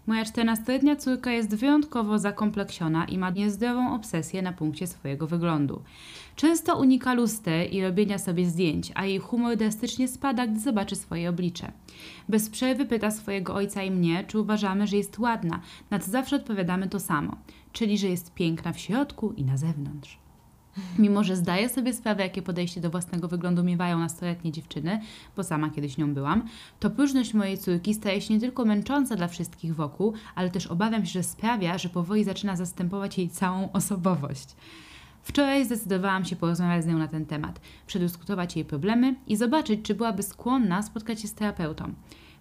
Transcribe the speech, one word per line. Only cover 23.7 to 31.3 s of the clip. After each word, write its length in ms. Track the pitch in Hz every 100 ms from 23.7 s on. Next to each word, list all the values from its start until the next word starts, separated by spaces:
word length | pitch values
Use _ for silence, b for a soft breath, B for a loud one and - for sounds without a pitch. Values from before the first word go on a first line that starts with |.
| 175 175 170
nastoletnie 540 | 165 165 175 170 165
dziewczyny, 480 | 156 - 151 160 214 214 B B -
bo 60 |
sama 260 | 185 151 151
kiedyś 280 | 151 147 131
nią 160 | 147
byłam, 280 | 139 139 208 226 B B B
to 100 | 208
próżność 440 | 233 285 262 214
mojej 240 | 214 196 190
córki 360 | - 175 202
staje 260 | 214 208 196
się 140 | 208
nie 60 | 214
tylko 240 | 247 254
męcząca 520 | 220 208 - 285 262 180
dla 120 | 175
wszystkich 460 | 175 170 - 165
wokół, 380 | 156 147 - 208 220 B
ale 160 | - 180
też 160 | 180 -
obawiam 400 | 170 220 220 170
się, 60 |
że 100 | 180
sprawia, 560 | 175